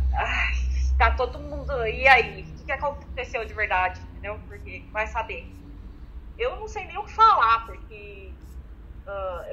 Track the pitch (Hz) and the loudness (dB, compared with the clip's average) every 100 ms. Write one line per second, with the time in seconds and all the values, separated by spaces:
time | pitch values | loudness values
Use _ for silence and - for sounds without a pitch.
0 | - 156 208 - - - - - - - | 2 2 2 0 0 0 0 2 2 6
1 | 233 233 247 277 294 285 269 269 220 247 | 6 6 0 -2 -8 -8 -4 -2 -2 4
2 | 262 254 - - - - - 269 285 277 | 8 8 6 -4 -12 -12 -6 -2 -2 -4
3 | - 262 254 247 226 214 208 185 185 180 | -8 -8 -4 -4 -4 -2 2 4 2 0
4 | - - 196 214 - 202 - 180 - 214 | -10 -10 -8 -8 -10 -12 -12 -12 -6 -4
5 | 220 170 180 170 - - - - - - | -2 -4 -6 -8 -12 -14 -14 -14 -14 -14
6 | - - - - 523 698 427 427 370 370 | -14 -14 -12 -4 -4 -2 -6 -8 -8 -8
7 | 415 - 453 359 233 - - - - 208 | -4 8 8 10 6 4 2 -12 -14 -16
8 | 208 - 95 - - - - - - - | -14 -14 -16 -16 -16 -16 -16 -16 -14 -14
9 | - 202 190 175 - | -10 -6 -4 -6 -6